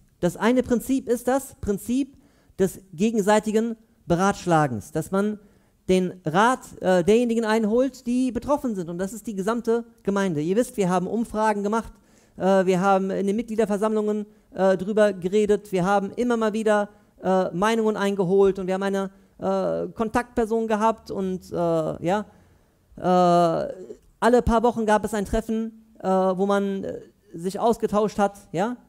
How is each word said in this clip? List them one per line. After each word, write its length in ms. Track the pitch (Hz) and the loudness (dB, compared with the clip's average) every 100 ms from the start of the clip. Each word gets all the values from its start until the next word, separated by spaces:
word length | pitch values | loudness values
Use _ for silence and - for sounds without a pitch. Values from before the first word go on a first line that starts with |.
| _ _ | _ _
Das 160 | 175 - | -2 0
eine 280 | 214 254 | 0 0
Prinzip 440 | 254 240 - 269 - | 0 -2 0 -4 -2
ist 220 | 233 247 | -2 0
das 260 | 269 - - | -2 -4 -10
Prinzip 560 | - 202 - 254 269 - _ _ _ - | -6 -4 -2 -4 -4 -10 _ _ _ -2
des 220 | 190 - - | -2 -2 -16
gegenseitigen 840 | 156 220 226 190 214 214 214 233 226 _ _ - | -2 0 2 2 2 2 -2 -2 -6 _ _ -2
Beratschlagens, 840 | 170 196 196 180 165 147 113 - | 0 2 0 0 2 2 -2 -6
dass 200 | 170 156 | -8 -4
man 280 | 190 208 208 - _ _ _ - | -2 -2 -4 -14 _ _ _ 0
den 320 | 185 185 - - | 0 0 -4 -2
Rat, 340 | 165 233 254 - - | 2 2 2 -6 -6
äh, 220 | - 185 | 0 2
derjenigen 420 | 170 220 247 226 220 | 4 2 2 0 0
einholt, 600 | 220 214 233 269 262 - | 0 2 2 0 -2 -4
die 280 | 247 254 | -2 0
betroffen 420 | 226 233 285 262 196 | -2 -2 -2 -2 -4
sind. 140 | 165 | -6
Und 80 | 175 | -6
das 160 | 190 | -6
ist 140 | 220 - | -6 -8
die 80 | 196 | -4
gesamte 500 | 190 240 226 233 233 _ | -2 -2 0 -2 -2 _
Gemeinde. 380 | - 196 196 151 | -2 0 0 0
Ihr 160 | 160 196 | 0 0
wisst, 180 | 247 - | 0 0
wir 120 | 185 | 0
haben 180 | 180 180 | 0 0
Umfragen 560 | 214 226 214 220 208 | -2 -4 0 0 0
gemacht, 300 | 202 226 220 - _ _ _ - | 0 -2 -4 -14 _ _ _ -2
äh, 280 | 185 196 185 | 2 4 4
wir 160 | 180 | 2
haben 300 | 196 190 190 | 4 2 2
in 160 | 185 196 | -2 -2
den 80 | 208 | -2
Mitgliederversammlungen, 880 | 226 214 208 202 214 214 208 208 208 _ _ | -4 -2 0 0 0 0 0 -2 -6 _ _
äh, 240 | - 190 190 | 0 2 2
drüber 360 | 185 214 208 | 0 2 2
geredet, 580 | 190 175 208 208 208 208 | 2 -2 0 2 0 0
wir 140 | 185 175 | -2 2
haben 260 | 202 196 | 0 0
immer 260 | - 247 233 | -4 -2 0
mal 160 | 220 | 0
wieder, 360 | 214 214 208 208 - _ _ | 0 2 2 0 -8 _ _
äh, 260 | - 190 185 | 0 0 0
Meinungen 440 | 170 214 226 220 214 | 0 0 2 0 0
eingeholt 600 | 202 202 175 196 196 190 | -2 0 2 4 4 2
und 80 | 185 | -4
wir 60 | |
haben 100 | 190 | -2
eine, 260 | 196 196 190 - _ _ | -2 -2 -4 -10 _ _
äh, 500 | 185 196 180 165 170 | -4 -2 -2 -4 -6
Kontaktperson 760 | - 220 247 240 - 220 226 226 | -6 -2 -2 -4 -4 -2 -2 -2
gehabt 440 | 214 226 220 - | 0 0 -2 -6
und, 400 | 196 190 185 - | -6 -4 -6 -6
äh, 40 | 165 | -4
ja, 680 | 170 165 156 151 165 214 202 - _ _ _ _ _ - | -2 0 -2 -4 -2 -2 -4 -16 _ _ _ _ _ -6
äh, 680 | 175 180 180 175 170 160 139 190 - - _ _ | 2 4 6 4 4 0 -4 -8 -14 -20 _ _
alle 220 | 220 247 | 4 4
paar 220 | 233 226 | 4 2
Wochen 220 | 240 226 214 | 2 0 2
gab 180 | 214 | 2
es 100 | 202 | 2
ein 120 | 214 196 | -4 -2
Treffen, 580 | 226 220 220 226 - _ _ | -2 -2 -4 -4 -10 _ _
äh, 80 | 190 | 0
wo 380 | 190 190 185 202 | 2 2 0 0
man, 380 | 202 202 196 | 0 0 -4
äh, 180 | 175 - - _ _ | -6 -10 -14 _ _
sich 260 | 170 175 196 | -10 -8 -2
ausgetauscht 580 | 220 226 220 208 214 - | 0 0 0 0 0 0
hat, 200 | 202 - - | -2 -2 -8
ja? 240 | 156 214 247 | -4 -4 -4